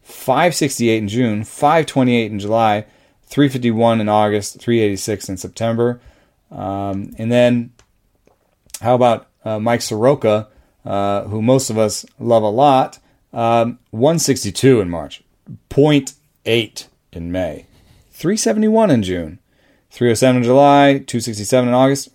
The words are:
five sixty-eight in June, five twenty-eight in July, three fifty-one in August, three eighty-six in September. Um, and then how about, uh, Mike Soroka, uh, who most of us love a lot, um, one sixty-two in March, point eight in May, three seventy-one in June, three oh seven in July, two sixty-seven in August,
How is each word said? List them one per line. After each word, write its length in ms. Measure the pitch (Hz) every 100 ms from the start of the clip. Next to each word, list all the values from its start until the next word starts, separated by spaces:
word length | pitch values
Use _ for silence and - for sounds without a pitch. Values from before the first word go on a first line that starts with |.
five 520 | - - - 131 175
sixty-eight 440 | - 147 - 117 110
in 80 | 104
June, 380 | 110 123 107
five 420 | 110 - 147 160 151
twenty-eight 460 | 139 127 120 113
in 80 | 104
July, 460 | 101 113 113 104 104 _ _ _
three 260 | _ - 143
fifty-one 520 | 131 120 110 117 113
in 80 | 107
August, 500 | 107 107 104 98 -
three 220 | - 117
eighty-six 480 | 107 98 - 101 -
in 80 | 95
September. 640 | - - 117 113 120 123 - _ _ _ _
Um, 640 | - 98 98 98 98 101 -
and 120 | 113
then 420 | 120 123 120 120 _ _ _ _ _ _ _ _ _ _ -
how 160 | 113 123
about, 300 | 123 110 - _
uh, 140 | - 107
Mike 240 | 110 120
Soroka, 640 | - 107 120 110 110 107 107 _ _ _
uh, 400 | 107 101 101 101
who 180 | - 107
most 280 | 110 131 131
of 80 | 110
us 260 | 107 - - -
love 240 | 117 113
a 60 | 107
lot, 500 | 110 143 131 143 - _ _ _
um, 460 | - 117 117 117 120 _
one 280 | 110 135 165
sixty-two 640 | 143 127 104 - 135 123
in 80 | 90
March, 340 | 85 73 - _ _ - 120 _
point 460 | - 151 147 135 - _ _ -
eight 420 | 117 107 - - _ _
in 180 | 87 85
May, 360 | 90 87 76 - _ _ _ _
three 260 | - 156 214
seventy-one 540 | - 214 214 220 220
in 120 | 127
June, 360 | 92 90 80 92 _ _ _ _ _
three 200 | - 120
oh 40 |
seven 240 | 110 131 127
in 40 |
July, 560 | 120 131 143 143 143 139 135
two 140 | 123
sixty-seven 480 | 113 104 101 127 123
in 60 |
August, 360 | 123 135 139 -